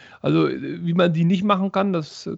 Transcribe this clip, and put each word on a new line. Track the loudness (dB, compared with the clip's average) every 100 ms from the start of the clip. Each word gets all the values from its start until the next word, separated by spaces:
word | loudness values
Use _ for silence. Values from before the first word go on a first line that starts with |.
| -20 -6
also, | 0 2 2
äh, | -2 -6 -6
wie | -2 2
man | 2
die | 4 2
nicht | 2
machen | 2 0 0
kann, | 0 0
das | -2 -4 -10 -12